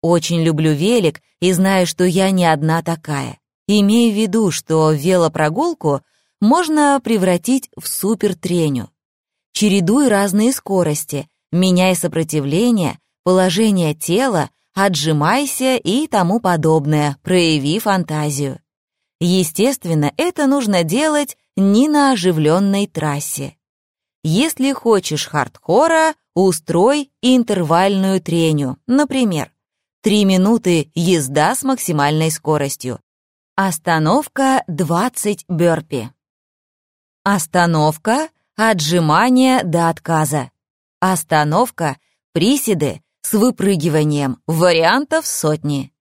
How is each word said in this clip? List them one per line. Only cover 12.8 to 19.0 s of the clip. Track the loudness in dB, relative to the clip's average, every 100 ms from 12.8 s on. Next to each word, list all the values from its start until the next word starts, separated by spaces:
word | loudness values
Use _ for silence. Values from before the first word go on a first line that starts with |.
| -2 -6 _ _
положение | 0 2 2 0 0 2 -2
тела, | -4 -2 0 0 -2 -4 _ _
отжимайся | -2 0 0 -2 0 0 0 -2 -2 -2
и | 0 0 -2 0
тому | 0 0 0
подобное, | 0 0 2 0 2 0 -2 -4
прояви | -2 0 2 0 0 -2
фантазию. | -2 -2 -2 -4 -4 -4 -6 -8 _ _ _ _